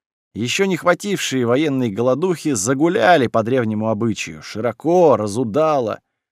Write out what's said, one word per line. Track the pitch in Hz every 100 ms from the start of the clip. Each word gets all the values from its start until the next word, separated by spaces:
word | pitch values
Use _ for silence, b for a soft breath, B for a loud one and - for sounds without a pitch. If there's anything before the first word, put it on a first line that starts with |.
| _ _ _
еще | 95 120 -
не | 196 180
хватившие | 175 175 202 185 - 131
военной | 117 127 156 135 123
голодухи, | 98 123 131 185 165 156
загуляли | 123 95 135 165 185 117 170 117
по | 117
древнему | 110 131 110 107 110
обычаю, | 107 117 101 - 78
широко, | - 101 117 110 151 175 165 110
разудало. | 107 101 127 107 156 147 113 104 _ _ _